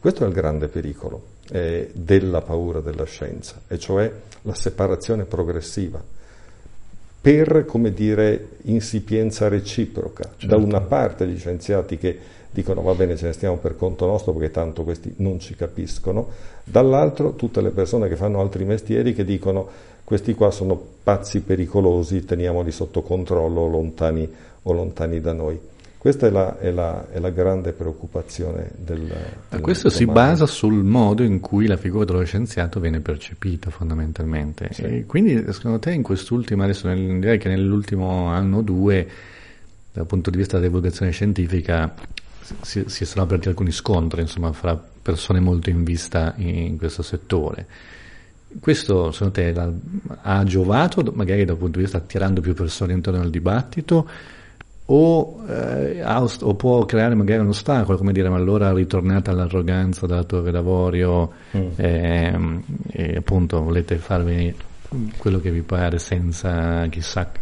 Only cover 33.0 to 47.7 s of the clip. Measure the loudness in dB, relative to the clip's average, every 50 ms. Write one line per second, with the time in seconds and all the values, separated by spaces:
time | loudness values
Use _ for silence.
33 | -2 -4 -6 -6 -8 -14 -14 -6 -4 -4 -4 -4 -6 -8 -8 -6 -4 -4 -2 -2
34 | -2 -4 -4 -4 -4 -2 -2 -2 -4 -4 -6 -8 -8 -10 -8 -6 -6 -4 -4 -4
35 | -6 -2 2 4 4 6 4 2 0 -2 -6 -4 -2 -2 -2 -2 -2 -2 -2 -2
36 | 0 0 -2 -4 -2 -2 -2 -2 0 0 0 0 2 0 0 -2 -2 -2 -2 0
37 | 0 0 0 0 2 2 2 2 2 0 0 2 2 2 2 0 0 0 -2 -2
38 | 0 0 0 0 0 0 0 2 2 2 2 2 2 0 0 2 4 4 4 2
39 | 2 -2 -8 -18 -20 -20 -20 -20 -20 -20 -20 -20 -20 -20 -20 -20 -20 -14 -8 -8
40 | -4 -2 -2 0 0 0 0 0 0 0 2 2 2 2 2 2 0 0 0 0
41 | 0 0 0 2 0 0 2 2 0 2 0 0 0 2 0 0 0 0 -4 -8
42 | -14 -12 -14 -14 -14 -16 -18 -18 -14 -14 -12 -12 -12 -6 -4 -4 -4 -4 -4 -6
43 | -6 -4 0 -2 0 2 2 0 0 0 0 0 0 -2 -2 -2 0 0 2 2
44 | 2 0 -2 -2 -4 -4 -4 -4 -4 -4 -4 -2 -2 -2 -2 -2 -4 -14 -20 -8
45 | -4 -2 -2 -2 0 2 2 4 4 4 4 2 2 0 0 2 2 0 -2 -4
46 | -4 -2 -2 0 0 0 -2 -2 -4 -2 -2 -2 -2 -4 -4 -4 -4 -6 -4 -6
47 | -6 -6 -6 -8 -4 -2 -2 0 0 -2 -4 -8 -12 -14